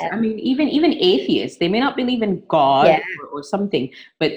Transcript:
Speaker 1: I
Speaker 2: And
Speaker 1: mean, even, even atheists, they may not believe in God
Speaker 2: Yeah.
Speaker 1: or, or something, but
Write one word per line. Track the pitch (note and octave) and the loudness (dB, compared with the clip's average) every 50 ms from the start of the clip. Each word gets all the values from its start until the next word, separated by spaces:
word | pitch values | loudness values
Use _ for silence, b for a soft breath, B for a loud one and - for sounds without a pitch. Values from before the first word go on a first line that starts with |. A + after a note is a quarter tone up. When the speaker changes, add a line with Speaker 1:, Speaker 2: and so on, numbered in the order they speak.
| E3 | -6
Speaker 1:
I | |
Speaker 2:
And | E3 F3 A3+ | -6 -4 -2
Speaker 1:
mean, | A3+ A3 A3 G#3 | -2 -4 -4 -4
even, | - B3 C4 C4+ D#4 | -2 -2 0 0 0
even | B3 - D4 D#4+ E4+ - | 0 2 2 2 2 2
atheists, | - F#3+ F3+ G3 C4+ F#4+ - E3 A2+ - - - - | 2 2 2 2 2 2 0 -2 -2 -2 -4 -4 -2
they | E3+ E3+ | -2 0
may | G3 A3+ | 0 2
not | C4 C#4+ - | 0 0 -2
believe | C4+ B3+ B3 B3+ A#3 | -2 -2 -2 -2 -2
in | A3 G#3 F#3 E3 - - | -2 -2 -2 -4 -4 0
God | - D#3+ C#3 C3+ C#3 C3+ C#3+ | 2 2 4 4 4 4 6
Speaker 2:
Yeah. | E3+ D#3 D#3+ D#3+ F#3 F#3 D3 | 4 4 2 0 -6 -12 -14
Speaker 1:
or, | D3 - - D3 | -14 -12 -12 -12
or | C#3+ | -10
something, | - - G3 G3+ G3 D#3+ C#3 B2 B2+ B B B B B - | -6 -4 -4 -4 -2 -2 -2 -4 -4 B B B B B -2
but | D#3+ D3 - | -2 -2 -2